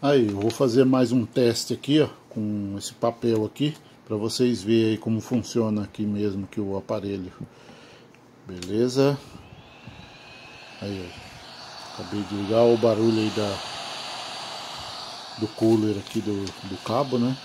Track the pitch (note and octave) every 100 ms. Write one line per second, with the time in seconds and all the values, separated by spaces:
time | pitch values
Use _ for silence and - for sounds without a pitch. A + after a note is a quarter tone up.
0 | C#3 C#3+ A2 G2+ G#2+ A2+ C3+ A#2 C3 C3
1 | B2 B2+ A2 - A#2+ A2 - A#2 - D3+
2 | B2+ - - - G#2 G#2 G2+ G2+ - -
3 | A#2 A#2 A#2 A2+ G#2+ - D3 D3+ - -
4 | - A2 A2 - B2+ A#2 F#2+ A2+ A2 G#2+
5 | - A2 - B2 G2+ A#2+ A2 G#2+ G2+ -
6 | G#2 G#2 G#2 G2 F#2+ - G2+ G2 - G#2+
7 | G2 G2 F#2 - - - - - - -
8 | - - - - - F2+ F2 G#2 B2 B2
9 | C3+ C#3+ - - - - - - - -
10 | - - - - - - - - G2+ G2
11 | F2 - - - - - - - - -
12 | F2+ G#2 F#2+ G2+ G2 A2+ A#2+ A#2 A#2 G#2+
13 | A2+ A2 A2 G#2 G#2 G2 - - - -
14 | - - - - - - - - - -
15 | - - - - G#2+ - A2+ A2+ G#2+ G2+
16 | F#2+ A#2 G#2 G2+ G2 - G2 F#2+ - A2+
17 | C#3 B2 A#2+ C3